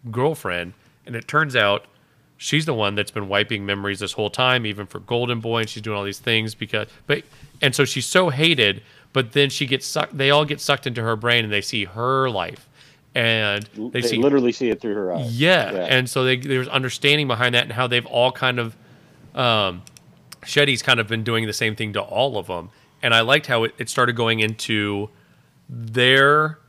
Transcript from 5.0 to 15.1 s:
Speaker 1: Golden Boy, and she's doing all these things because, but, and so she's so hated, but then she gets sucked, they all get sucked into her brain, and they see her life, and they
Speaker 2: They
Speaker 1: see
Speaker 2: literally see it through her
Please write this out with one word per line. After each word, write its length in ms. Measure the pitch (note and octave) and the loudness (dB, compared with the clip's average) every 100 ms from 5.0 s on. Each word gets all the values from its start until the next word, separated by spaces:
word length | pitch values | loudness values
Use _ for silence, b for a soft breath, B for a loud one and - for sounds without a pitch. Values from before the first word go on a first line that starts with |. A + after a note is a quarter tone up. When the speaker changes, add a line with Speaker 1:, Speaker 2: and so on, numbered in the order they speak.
Speaker 1:
Golden 400 | - A#2+ A#2+ A#2+ | -4 -4 -2 -4
Boy, 200 | A2+ A#2 | -2 -2
and 80 | A2 | -2
she's 140 | - | -6
doing 140 | A2 G#2 | -6 -4
all 80 | |
these 140 | G2+ G2+ | -6 -6
things 360 | - A2+ A2 | 0 0 0
because, 320 | G#2+ G#2+ G#2+ G#2+ b - | -8 -6 -6 -6 b -4
but, 160 | C#3 - B B B | -4 -4 B B B
and 120 | C#3 | 0
so 100 | B2+ C3+ | 2 0
she's 200 | - B2 | 0 0
so 220 | F3+ F#3 | 2 2
hated, 540 | C3 E3 D#3 G#2+ G2 b b b | 2 2 4 2 2 b b b
but 180 | - A#2+ | -2 0
then 160 | C#3+ C#3+ | 2 2
she 160 | - C#3 | 0 -2
gets 200 | C3+ - | -2 -4
sucked, 300 | - - C#3 | -4 -4 0
they 140 | C3+ | 4
all 140 | D3 | 4
get 160 | D3+ D3 | 2 -4
sucked 260 | - C#3 - | 0 0 0
into 160 | A#2+ | -4
her 140 | A2+ A2+ | -2 -2
brain, 260 | A#2 A#2+ | 2 2
and 80 | A2 | 2
they 80 | G#2 | -2
see 220 | F#2+ A2 | -2 -6
her 440 | F#2+ F#2+ A#2+ C3+ C3 | -6 -4 -2 0 0
life, 400 | G#2 F2 - - b b b _ | -2 -4 -8 -20 b b b _
and 500 | - A2+ A2+ G#2+ G2+ G#2+ - | -2 2 2 0 -2 -6 -10
they 240 | A2+ C3 | -6 -2
Speaker 2:
They 20 | |
Speaker 1:
see 160 | A#2+ A2+ | -2 2
Speaker 2:
literally 340 | C3+ C#3+ B2 | 4 4 2
see 160 | A#2 B2 | 0 -2
it 120 | G#2+ | -2
through 140 | A2+ | -4
her 200 | G#2 F#2+ | -4 -4